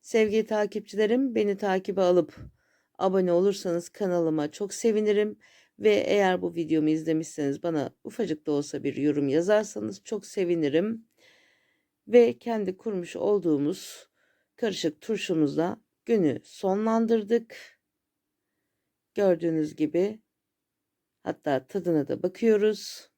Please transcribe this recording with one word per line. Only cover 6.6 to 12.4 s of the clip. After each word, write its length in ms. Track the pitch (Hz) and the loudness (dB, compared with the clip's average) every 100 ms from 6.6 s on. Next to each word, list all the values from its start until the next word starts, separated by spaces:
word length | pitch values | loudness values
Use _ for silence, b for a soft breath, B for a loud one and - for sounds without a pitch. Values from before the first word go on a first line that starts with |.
| 156 160 156 | 0 2 2
izlemişseniz 720 | 156 160 160 160 - 143 139 | 0 0 -2 -2 -4 -4 -2
bana 320 | 170 160 135 _ | -2 -2 -4 _
ufacık 420 | - - 202 156 - | -16 -6 -4 -4 -2
da 60 | |
olsa 320 | 147 147 147 | -2 -2 -6
bir 120 | 139 127 | -6 -2
yorum 320 | 143 147 143 | 0 0 2
yazarsanız 760 | 143 175 214 208 214 214 196 | 0 2 2 0 -8 -8 -10
çok 220 | - 214 - | -10 -10 -8
sevinirim. 840 | - 180 170 147 151 202 226 - b b b b b b b b _ - | -4 -2 0 2 2 0 -6 -12 b b b b b b b b _ 4
Ve 300 | 233 233 | 6 6
kendi 400 | 233 | 2